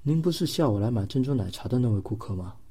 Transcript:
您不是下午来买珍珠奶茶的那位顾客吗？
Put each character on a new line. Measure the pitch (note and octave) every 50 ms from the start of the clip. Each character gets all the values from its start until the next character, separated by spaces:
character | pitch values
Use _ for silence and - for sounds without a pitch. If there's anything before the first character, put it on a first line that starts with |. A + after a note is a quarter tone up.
您 | - C#3 D#3 E3
不 | D#3+ F3
是 | E3 - F#3
下 | D3 - - E3
午 | C3 G#2 G2
来 | G2+ A#2
买 | B2 A2 G2
珍 | - - C3+ B2+
珠 | C3+ C#3+
奶 | B2+ F#2+ F#2
茶 | - - - G2+
的 | -
那 | B2+ B2
位 | A#2+ G#2+ G2
顾 | F#2+ - G#2+
客 | G#2+ - - G2+
吗？ | F2+ F2+ F2+ F#2+ - - -